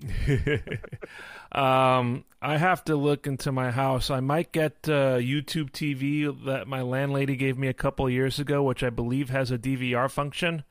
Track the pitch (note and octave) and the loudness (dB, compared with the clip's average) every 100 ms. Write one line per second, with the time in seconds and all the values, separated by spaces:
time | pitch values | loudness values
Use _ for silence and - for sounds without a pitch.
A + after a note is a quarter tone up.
0 | C3 - - C3+ C#3 C#3+ - - - - | -6 -2 2 2 2 -2 -4 -10 -10 -14
1 | - - - - - - C3 C3 C3 B2+ | -16 -16 -18 -18 -8 0 2 4 6 4
2 | B2 B2+ - - C#3 D3+ F3+ F3+ - D3 | 2 -2 -6 -8 -2 2 2 2 0 0
3 | C#3+ C#3+ C#3+ C3+ D3 C3 B2+ A#2+ C3+ C3 | 2 0 -2 -4 -2 0 0 0 2 2
4 | - C3 C3 D#3 E3+ D#3+ D#3 - D#3 D3 | 0 -2 0 0 0 0 0 -2 0 2
5 | C3+ B2+ B2 C#3+ C#3+ D#3+ C#3+ - D3+ C3+ | 4 2 0 -2 -2 -6 -6 -4 -4 -2
6 | C#3 D3+ D3 C3 C3+ C3+ C3 C3+ B2+ B2+ | -2 0 0 -2 -4 -4 -2 -4 -2 0
7 | C#3 C#3 C#3 C3 C3+ C3 C3+ B2+ C#3 - | 0 0 0 0 0 0 -2 0 -2 0
8 | C3 B2+ C3+ C3 C#3+ C#3+ C#3 B2 B2+ A#2 | 0 2 0 0 0 2 2 2 -2 -2
9 | A#2+ C3 C3 C3+ B2 B2 B2+ C3 B2+ A#2+ | -2 -2 0 -2 0 -2 -2 -2 0 0
10 | C3 - C#3+ - F3 E3 - | 0 0 -4 -2 -2 -2 -8